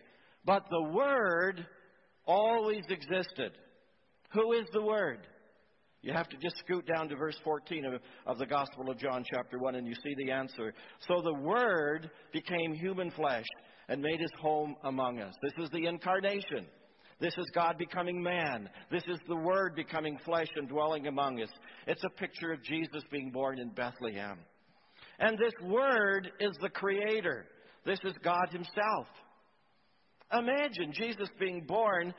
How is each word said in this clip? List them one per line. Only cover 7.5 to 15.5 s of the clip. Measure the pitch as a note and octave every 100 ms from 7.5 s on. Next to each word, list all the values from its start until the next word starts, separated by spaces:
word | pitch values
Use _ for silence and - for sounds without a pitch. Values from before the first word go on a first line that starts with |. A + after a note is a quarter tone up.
| D3 - E3
of, | C3+ B2 - - -
of | A#2+
the | C3
Gospel | C#3+ C#3 - C3
of | B2
John | C3+ B2+ B2
chapter | C3 A#2+ B2+
one, | B2+ B2+
and | B2
you | A#2+
see | D3 C#3
the | C3
answer. | C3 C3 - A2 - - -
"So | - F3+
the | E3+
Word | D3 D3 A3+ A#3+ F3 D3 D#3 D#3+ - -
became | D#3+ - F3 E3 D#3
human | F#3 F#3+ F3
flesh | D3+ D3+ A#2+ A2+ - - - -
and | C#3
made | D3 E3
his | D#3+ -
home | D#3 D3+ D3+ C#3
among | C#3+ C3 B2+ A#2+
us." | G2 -
This | C#3+